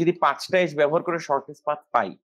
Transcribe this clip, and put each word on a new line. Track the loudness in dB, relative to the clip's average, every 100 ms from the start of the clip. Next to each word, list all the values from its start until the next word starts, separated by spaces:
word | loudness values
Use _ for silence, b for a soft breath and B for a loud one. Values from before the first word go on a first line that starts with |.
যদি | 0
পাঁচটা | 2 0 0 0 0
edge | 2 2
ব্যবহার | 2 2
করে | -2 -4
শর্টেস্ট | -2 -4 -4 -8
path | -6 -6 -2
পাই, | -2 -2 -6